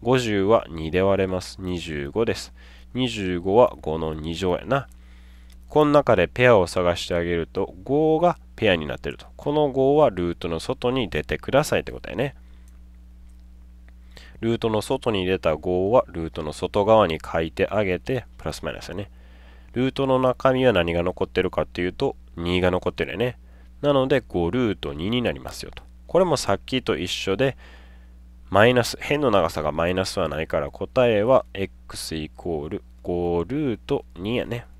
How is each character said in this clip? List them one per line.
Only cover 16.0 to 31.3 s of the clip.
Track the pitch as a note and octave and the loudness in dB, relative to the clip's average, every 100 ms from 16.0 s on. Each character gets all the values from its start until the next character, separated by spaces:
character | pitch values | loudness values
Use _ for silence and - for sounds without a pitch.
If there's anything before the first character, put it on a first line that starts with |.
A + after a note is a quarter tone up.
| - | 2
ル | E2+ D#2+ | -4 -8
ー | |
ト | E2 | -6
の | D2+ | -8
外 | D2 F#2 G#2 G2+ | -6 -4 0 6
側 | A2 G2 | 6 6
に | D#2+ | 2
書 | - E2+ | -4 -2
い | E2 | -2
て | - F#2+ | -2 -2
あ | G2+ | 0
げ | G2+ F2+ | -2 -4
て、 | - C3 - - | -4 -6 -6 -12
プ | - | -10
ラ | |
ス | D2+ | -8
マ | E2 | -8
イ | |
ナ | G#1+ | -10
ス | - | -10
や | F2 | -10
ね。 | G2+ - - - - - - | -10 -14 -20 -20 -20 -20 -10
ル | - C3 | -2 -2
ー | |
ト | - C3+ | -2 0
の | C3 | 2
中 | C3 B2 C3 | 2 2 2
身 | B2+ B2+ | 4 4
は | |
何 | G2+ E2+ | 4 2
が | E2+ | 0
残 | F2 - F#2+ | 0 -2 -2
っ | |
て | - | 0
る | F#2 | 0
か | - | -2
っ | - | -4
て | - | -2
い | F2+ | -4
う | |
と、 | - C3+ - - - | -2 -4 -4 -14 -8
二 | E2+ F2+ | -2 2
が | F2+ | 2
残 | F2+ F2+ | 2 -2
っ | |
て | - D#2+ | -4 -6
る | |
よ | E2 | -2
ね。 | A#2+ - - - - - | -4 -6 -18 -20 -20 -4
な | D3 | 2
の | C#3 C3 | 2 4
で、 | C3+ - | 0 0
五 | F2+ E2+ | -2 0
ル | A2 A#2+ | 0 0
ー | F#2+ | -2
ト | - | -6
二 | C#2+ F2+ | -6 -4
に | B2 | -2
な | A2+ | -2
り | C#2 | -4
ま | B1+ | -10
す | - | -12
よ | - - | -14 -16
と。 | - - - | -20 -20 -2
こ | E3 | 2
れ | F3+ | 2
も | C#3+ | 2
さ | - | 0
っ | G2 - | -2 0
き | C3 | -4
と | - D#2+ | -2 -2
一 | F2+ | -2
緒 | - - F#2+ | -6 -2 0
で、 | C3 - - - - - - - - - - | 0 -2 -16 -20 -20 -20 -20 -20 -20 -20 0
マ | F#2+ A2 | 6 6
イ | |
ナ | B2 | 6
ス、 | A2+ - | 0 -4
辺 | - D3 | -4 0
の | C#3+ | 2
長 | G2+ E2+ | 4 2
さ | - | 0
が | D2+ | -4
マ | D2+ E2+ | 0 0
イ | |
ナ | F#2 F#2+ | 0 -2
ス | - | -2
は | E2 | -4
な | D2 | -4
い | D#2+ | -4
か | E2 | -4
ら、 | C#2+ | -4
答 | - F#2+ - B2 | -8 -4 2 2
え | G#2+ | 4
は | A2 | 4